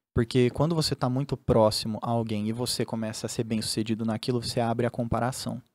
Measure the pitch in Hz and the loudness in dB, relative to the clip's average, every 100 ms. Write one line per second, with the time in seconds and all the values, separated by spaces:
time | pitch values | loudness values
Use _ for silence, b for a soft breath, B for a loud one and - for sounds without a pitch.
0 | _ 123 117 131 123 - 151 165 - 139 | _ -2 2 4 4 4 0 0 -2 0
1 | 127 127 143 131 - 123 107 - 113 107 | 0 0 -2 -4 2 6 6 4 -2 -4
2 | 120 117 113 104 107 117 120 - 117 113 | -2 0 0 -2 -2 -2 -2 -2 -2 -4
3 | 110 - 113 - 113 110 - 113 110 110 | -6 -6 -6 -4 -2 -2 0 -2 0 0
4 | 113 107 - 123 - 123 117 117 120 - | 0 -2 0 -2 0 0 0 2 0 0
5 | 117 117 120 - - 117 - | -2 0 0 -2 -6 -8 -12